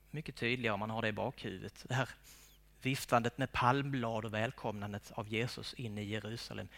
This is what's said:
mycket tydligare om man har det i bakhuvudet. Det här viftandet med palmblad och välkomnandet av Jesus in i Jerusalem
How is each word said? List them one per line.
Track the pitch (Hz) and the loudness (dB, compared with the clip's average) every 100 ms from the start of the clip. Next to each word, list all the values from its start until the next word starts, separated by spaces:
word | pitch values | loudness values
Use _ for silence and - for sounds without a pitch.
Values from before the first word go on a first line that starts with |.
| - | -10
mycket | 147 156 - | -8 -8 -2
tydligare | 117 127 117 | 0 2 2
om | 101 | 2
man | 107 | 0
har | 110 | 0
det | 110 | 0
i | |
bakhuvudet. | 104 104 - 113 92 104 - - | 2 -2 -2 -6 -6 -8 -12 -2
Det | |
här | 127 127 - - - - - - - | 0 0 -4 -18 -20 -20 -20 -20 -4
viftandet | 131 135 - 123 117 - | -2 0 6 6 6 2
med | 135 | 0
palmblad | - 123 135 139 139 117 113 110 | 4 6 6 2 0 0 0 0
och | |
välkomnandet | 107 113 - 120 104 101 101 - | 0 0 0 -4 -4 -4 -6 -6
av | - 107 | -8 -2
Jesus | 110 120 - - | 0 0 -2 -8
in | - 120 104 | -6 -6 -4
i | |
Jerusalem | 104 107 107 117 - 107 98 | -2 -4 -4 -8 -8 -8 -8